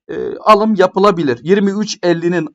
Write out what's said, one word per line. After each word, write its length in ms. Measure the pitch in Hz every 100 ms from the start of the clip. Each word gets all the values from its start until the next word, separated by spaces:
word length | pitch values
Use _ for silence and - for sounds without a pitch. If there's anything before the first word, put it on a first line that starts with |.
| -
e, 280 | 160 62 -
alım 380 | - 214 220
yapılabilir. 680 | 202 185 190 202 175 147 117
Yirmi 280 | 143 202 196
üç 280 | 202 214 -
ellinin 460 | 175 170 170 180 156